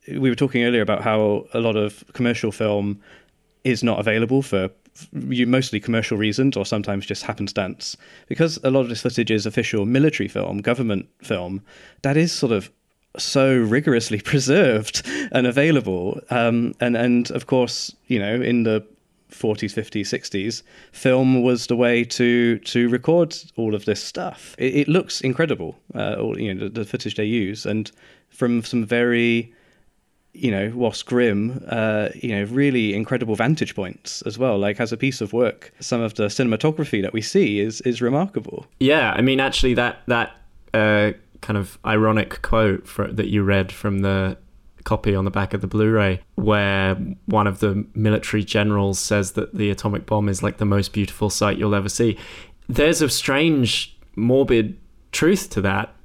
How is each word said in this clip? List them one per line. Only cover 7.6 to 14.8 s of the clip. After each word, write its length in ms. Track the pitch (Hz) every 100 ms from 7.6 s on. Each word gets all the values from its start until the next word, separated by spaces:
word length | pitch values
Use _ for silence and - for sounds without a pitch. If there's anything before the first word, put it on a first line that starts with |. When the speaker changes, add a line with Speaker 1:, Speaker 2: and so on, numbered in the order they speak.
| 95 - - - - - _
Speaker 1:
Because 300 | 131 165 160
a 80 | 135
lot 100 | 135
of 100 | 123
this 100 | 117
footage 300 | - 123 117
is 160 | 110 107
official 400 | 104 110 110 101
military 420 | 123 151 - 98
film, 300 | 101 92 98
government 500 | 101 120 120 101 - _
film, 400 | - 104 90 98 104 - - _
that 120 | 143
is 160 | 143 165
sort 220 | - 135
of 180 | 107 190 _ _ _ _ -
so 400 | - 143 135 127
rigorously 640 | 113 120 147 120 110 107
<laughs> 100 | -
preserved 680 | 143 131 156 165 110